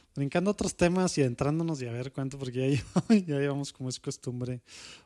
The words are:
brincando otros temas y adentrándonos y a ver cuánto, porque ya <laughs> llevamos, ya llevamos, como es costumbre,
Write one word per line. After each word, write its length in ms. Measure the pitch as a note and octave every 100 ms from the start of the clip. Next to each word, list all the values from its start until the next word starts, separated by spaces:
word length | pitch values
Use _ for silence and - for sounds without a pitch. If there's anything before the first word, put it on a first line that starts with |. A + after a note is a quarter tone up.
| _
brincando 360 | - C#3 F3 F#3
otros 260 | G3+ F#3 -
temas 400 | F3 F#3 F3+ -
y 60 |
adentrándonos 580 | C3 A#2+ C3+ D#3 E3 D3+
y 60 | B2
a 60 |
ver 200 | A#2 C3
cuánto, 260 | C#3 C3+ C#3
porque 200 | C3 B2
ya 60 | C3
<laughs> 420 | C#3 - F#3 -
llevamos, 180 | A3 F3
ya 120 | C#3+
llevamos, 340 | C#3+ C#3 C#3
como 160 | - B2+
es 100 | B2+
costumbre, 600 | - - - B2 B2 B2 - - - -